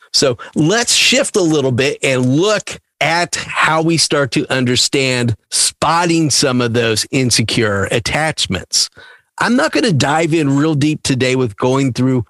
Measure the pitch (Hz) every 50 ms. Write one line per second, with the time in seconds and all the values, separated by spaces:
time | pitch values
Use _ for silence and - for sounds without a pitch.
0 | _ _ - - 151 135 123 - - - - - 151 156 202 233 240 - - -
1 | - - 233 262 285 - - 214 180 160 160 151 131 135 127 107 131 143 143 -
2 | - 143 131 127 127 127 131 147 180 214 214 196 - - - - _ _ _ -
3 | 143 151 165 175 175 170 - - - - - - - 151 156 160 165 165 170 151
4 | - - 165 147 143 127 - 151 - - 131 131 127 123 127 117 - - - 139
5 | 135 131 127 123 120 120 107 - _ - - - - - - - - 139 160 170
6 | 180 170 165 165 160 147 117 - - 135 127 123 123 120 110 123 117 113 110 107
7 | - - - 139 131 120 - - 117 104 - - 117 107 101 98 95 - - 117
8 | - - - 151 156 160 147 - - - - - - - - - - - _ -
9 | - - - - _ _ - - - 196 240 254 302 311 - - 311 240 170 127
10 | 139 143 147 160 170 160 151 170 151 139 139 139 147 160 160 139 143 151 156 147
11 | - - 139 123 127 127 127 131 127 117 101 - - 127 131 135 139 135 117 -
12 | 127 135 131 123 110 _